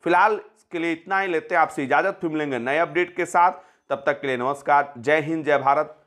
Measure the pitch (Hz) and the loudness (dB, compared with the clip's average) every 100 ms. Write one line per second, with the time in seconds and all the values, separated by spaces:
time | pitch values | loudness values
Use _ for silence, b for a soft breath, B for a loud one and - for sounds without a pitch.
0 | 170 175 208 214 - _ _ 175 165 160 | 2 4 4 2 -8 _ _ -6 -4 -6
1 | - 190 196 165 151 175 151 - 135 143 | -4 -4 -2 -4 -2 0 0 0 0 2
2 | 180 190 170 156 147 127 120 147 170 151 | 0 -2 -6 -4 -4 -4 -2 -2 0 -2
3 | 180 180 170 180 175 185 B B _ 135 | -4 -4 -2 4 2 2 B B _ -4
4 | - 143 139 127 123 143 - 143 143 123 | -2 -2 -2 -2 -2 -4 2 2 2 -4
5 | 117 156 147 165 147 143 131 143 151 - | 0 0 0 -4 0 0 2 0 0 -8